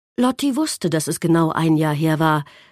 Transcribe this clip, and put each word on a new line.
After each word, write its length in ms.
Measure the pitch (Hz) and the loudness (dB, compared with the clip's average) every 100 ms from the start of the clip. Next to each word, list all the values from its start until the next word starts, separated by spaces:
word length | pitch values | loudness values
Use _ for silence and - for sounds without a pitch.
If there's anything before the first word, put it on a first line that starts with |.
| _ - | _ -2
Lottie 380 | 247 254 285 | -2 0 -2
wusste, 360 | 247 311 - 175 | -2 -4 -4 -2
dass 180 | 156 147 | -2 -4
es 100 | 139 | -2
genau 320 | 165 165 160 | 0 2 2
ein 260 | - 160 156 | 0 0 2
Jahr 180 | 156 | 0
her 260 | 147 160 156 | 0 0 2
war, 240 | 160 151 147 - - | 2 0 -4 -14 -20